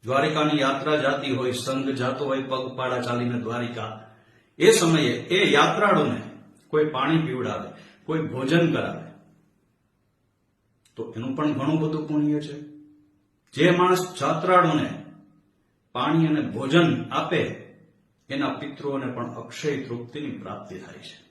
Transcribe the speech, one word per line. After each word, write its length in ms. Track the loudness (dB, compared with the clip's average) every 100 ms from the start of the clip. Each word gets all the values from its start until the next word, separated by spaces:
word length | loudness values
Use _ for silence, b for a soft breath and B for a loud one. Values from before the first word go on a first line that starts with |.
દ્વારિકાની 560 | 0 0 2 2 2 2
યાત્રા 360 | 2 0 0 2
જાતી 380 | 2 -2 -2
હોય, 180 | -2 -2
સંઘ 380 | -4 -2 -2 -2
જાતો 340 | -2 -2 -2
હોય 180 | -2 -2
પગપાળા 600 | -2 -4 -4 -6 -4 -2
ચાલીને 380 | -2 -2 -2 -2
દ્વારિકા, 760 | -4 -4 -6 -6 -8 -10 b b b b b 2
એ 120 | 6
સમયે 400 | 6 6 4 2
એ 420 | 0 0 2 4
યાત્રાળુને 720 | 4 4 4 2 4 2 -2 -8 -16 -20 -20 _
કોઈ 160 | 0
પાણી 420 | 0 0 2 2 2
પીવડાવે, 420 | -4 -4 -4 -8 -14 B B -6
કોઈ 140 | -4
ભોજન 520 | -4 -4 0 4 4
કરાવે, 380 | 2 -2 -6 -12 -20 _ _ _ _ _ _ _ _ _ _ _ _ _ _ _ _ _ -14
તો 180 | -12 -8
એનું 200 | -6 -2
પણ 160 | 0
ઘણું 280 | 0 0 2
બધું 280 | 0 -2 -2
પુણ્ય 320 | 0 2 0
છે. 200 | -2 -12 -14 -20 -20 _ _ _ _ _ _
જે 180 | 2 4
માણસ 500 | 6 6 4 0 -2
જાત્રાળુને 840 | -2 0 4 6 6 2 -2 -6 -14 -20 -20 _ _ _ _ _ _
પાણી 340 | -4 2 4 4
અને 140 | 2
ભોજન 720 | -2 -4 2 4 6 2 -2
આપે, 560 | -4 -2 -2 -2 -6 -16 -20 _ _ _ _ _
એના 200 | -4 -4
પિતૃઓને 640 | -4 -10 -8 -6 -4 -6
પણ 220 | -6 -8
અક્ષય 500 | -10 -14 -8 -4 -4
તૃપ્તિની 460 | -6 -10 -10 -10 -10
પ્રાપ્તિ 480 | -10 -10 -12 -12 -16
થાય 200 | -16 -18
છે. 260 | -20 -20 _